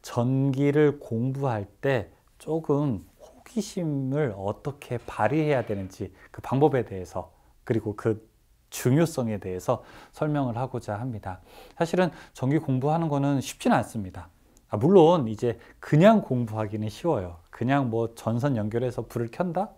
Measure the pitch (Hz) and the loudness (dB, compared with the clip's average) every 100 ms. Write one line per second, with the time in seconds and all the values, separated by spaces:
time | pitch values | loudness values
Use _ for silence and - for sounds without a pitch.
0 | - - 120 135 139 135 143 143 151 143 | -4 -2 0 2 0 2 2 4 4 2
1 | - 113 127 135 139 110 98 _ 139 131 | -6 -4 -2 -2 -4 -4 -6 _ 0 0
2 | 90 _ _ _ - 160 160 143 147 98 | -2 _ _ _ -6 -6 0 0 2 -2
3 | - _ - - - 226 190 - 165 139 | -8 _ -20 -20 -8 -6 -6 -4 -4 -2
4 | 131 139 143 98 98 101 - - - 120 | -2 -2 -2 -2 -6 -4 -8 -10 -8 -8
5 | - - 107 151 151 139 107 101 95 - | -8 0 2 2 2 0 0 -4 -6 -10
6 | 95 - - - - 127 151 131 113 95 | -12 -12 -20 -16 -4 2 4 2 -2 -8
7 | 87 92 87 _ _ _ - 117 107 104 | -8 -10 -12 _ _ _ -2 -2 0 -2
8 | 113 107 - _ _ _ _ - 131 139 | -2 -2 -6 _ _ _ _ -2 2 4
9 | 165 - 117 104 95 92 - 120 - - | 4 0 -4 -4 -6 -6 -2 -4 -4 -20
10 | - - 156 147 131 113 127 123 - 104 | -20 -6 -2 0 -2 -4 -6 -6 -6 -6
11 | 131 107 98 92 - - - - 165 180 | -6 -8 -10 -12 -16 -20 -20 -4 0 2
12 | 185 - - - 127 151 147 131 143 160 | 0 -2 -20 -4 0 0 0 0 0 0
13 | 165 143 139 139 - - 247 175 107 117 | 0 0 0 0 -4 -4 2 2 0 -6
14 | 92 92 - _ _ _ _ 110 135 196 | -8 -12 -18 _ _ _ _ 0 6 8
15 | 156 175 113 107 120 110 - - - 151 | 8 6 0 -2 -2 -4 -12 -20 2 6
16 | 196 220 - 127 117 110 107 107 107 - | 8 6 2 -2 -2 -4 -4 -4 -6 -4
17 | 170 127 90 85 _ - 123 139 127 113 | -2 -2 -2 -12 _ -6 0 0 2 -2
18 | 113 - - 117 143 120 104 117 127 117 | -2 -4 -2 0 0 0 -2 -2 -2 -6
19 | 113 123 117 - 180 170 214 | -6 -6 -6 -4 -4 -2 -6